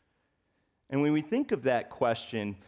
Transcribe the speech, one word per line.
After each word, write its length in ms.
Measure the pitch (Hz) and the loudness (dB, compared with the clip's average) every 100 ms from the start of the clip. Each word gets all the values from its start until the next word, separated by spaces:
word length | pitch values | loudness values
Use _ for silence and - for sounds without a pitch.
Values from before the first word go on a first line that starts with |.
| _ _ _ _ _ _ _ _ - | _ _ _ _ _ _ _ _ -4
And 120 | 135 | 0
when 100 | 147 | 2
we 100 | 151 | 2
think 300 | 151 240 285 | 0 -2 0
of 120 | 180 | 0
that 260 | 127 117 - | 2 0 0
question, 680 | - 120 113 - 113 104 95 | 0 2 0 -2 -4 -4 -6